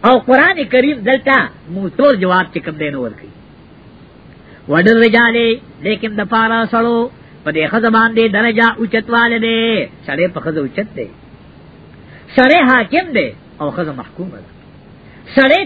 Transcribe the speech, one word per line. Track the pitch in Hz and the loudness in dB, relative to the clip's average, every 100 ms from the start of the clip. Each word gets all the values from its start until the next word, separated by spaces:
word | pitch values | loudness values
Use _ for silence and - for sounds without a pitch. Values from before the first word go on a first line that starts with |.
| 220 | 4
او | 254 | 2
قرآن | - 262 339 359 | 4 2 4 0
کریم | 254 254 277 277 | 0 0 0 -2
دلته | 208 262 269 262 151 - - | -2 0 2 0 0 -10 -12
موتور | 180 190 - 285 226 | -8 -6 2 2 2
جواب | 185 180 180 | 2 0 0
چې | 170 | -6
کوم | - 151 | -10 -8
دی | 151 | -8
نو | 139 | -6
ورکوي. | 120 104 - - - - - - - - - - - - - - - | -10 -10 -20 -20 -20 -20 -20 -20 -20 -20 -20 -20 -20 -20 -20 -20 -2
وَلِلرِّجَالِ، | 156 190 226 226 226 233 233 226 240 - - | 2 4 4 4 4 2 2 0 -2 -8 -8
لیکن | 202 214 220 208 | -6 -4 -6 -6
د | |
پاره | 202 220 226 226 226 | -2 0 0 0 0
سړو | 233 233 233 247 - - - | 0 0 -2 -4 -8 -20 -10
په | 151 | -6
دې | 156 156 | -2 -2
ښځه | 220 226 | 0 2
باندې | 220 226 226 226 | 2 2 2 0
درجه | 202 233 220 233 220 | 0 0 2 0 0
اوچتواله | 220 226 226 233 233 233 | -2 -4 0 0 0 0
دی. | 226 226 226 214 135 - - | -2 -2 0 -2 -4 -10 -10
سړی | 143 180 | -4 -2
په | 165 | -4
ښځه | 165 156 | -6 -6
اوچت | 135 160 214 - | -6 -6 -8 -10
دی. | 104 - - - - - - - - - - - - - | -14 -14 -20 -20 -20 -20 -20 -20 -20 -20 -20 -20 -2 2
سړی | 254 339 254 | 4 4 4
حاکم | 254 202 311 359 | 2 2 -2 0
دی | 226 127 - - - | -2 -4 -8 -20 -8
او | 147 | -8
ښځه | 175 156 131 | -6 -8 -8
محکومه | 113 - 185 113 | -14 -14 -14 -14
ده. | - - - - - - - - - - | -20 -20 -20 -20 -20 -20 -20 -20 -2 0
سړی | 269 339 | 2 2